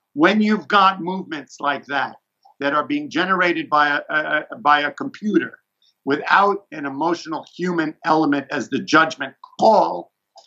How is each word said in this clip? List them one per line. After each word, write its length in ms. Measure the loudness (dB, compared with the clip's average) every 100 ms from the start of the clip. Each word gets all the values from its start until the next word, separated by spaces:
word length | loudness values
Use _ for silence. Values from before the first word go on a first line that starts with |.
| _
when 280 | 2 4 4
you've 260 | 2 0 2
got 340 | 4 4 2
movements 560 | -4 -6 -6 -10 -12 -8
like 260 | -4 -4 -4
that, 320 | -4 -4 -8 _ _ _ -6
that 140 | -2
are 120 | 0 -2
being 240 | -4 -4
generated 600 | -4 0 2 0 -2 0
by 180 | 2 2
a, 140 | 0 -2
a, 320 | -4 -2 -4 -6
a, 60 | -4
by 240 | 2 2
a 100 | 2
computer 640 | -6 -10 -8 -2 0 -2 -6 _ _ _ _ -4
without 600 | -4 2 2 4 0 -6
an 140 | -10 -8
emotional 600 | -4 -4 -4 -6 -10 -10 -8
human 380 | -4 -2 -4 -4 -2
element 400 | 2 2 0 -2
as 180 | -6 -4
the 100 | -6
judgment 540 | 2 4 4 0 -12 -12 -18 0
call, 520 | 4 4 2 -2 -12 _ _ _